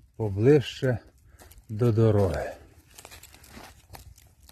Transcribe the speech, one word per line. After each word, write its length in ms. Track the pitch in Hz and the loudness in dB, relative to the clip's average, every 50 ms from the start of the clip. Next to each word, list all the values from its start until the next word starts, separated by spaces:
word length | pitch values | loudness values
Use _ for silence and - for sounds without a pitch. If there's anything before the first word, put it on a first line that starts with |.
| _ _ _ | _ _ _
поближче 840 | - 113 107 95 98 110 131 151 147 - - - - - 131 123 - - - _ _ _ _ _ _ - - - - _ _ | -8 -8 -6 -4 0 2 4 4 4 2 -2 -8 -6 -4 -4 -4 -4 -8 -16 _ _ _ _ _ _ -20 -20 -20 -20 _ _
до 220 | 110 104 120 120 | -6 -2 0 0
дороги. 600 | 107 110 113 110 104 101 101 90 - - - - - - - - _ _ _ _ _ - - - - - - - - - - - - - - - - - _ _ - - - - - - _ _ _ _ _ - | 2 4 2 4 4 2 2 0 -2 -6 -8 -10 -12 -16 -20 -20 _ _ _ _ _ -20 -20 -20 -20 -20 -20 -20 -20 -20 -20 -20 -20 -20 -20 -20 -20 -20 _ _ -20 -20 -20 -20 -20 -20 _ _ _ _ _ -20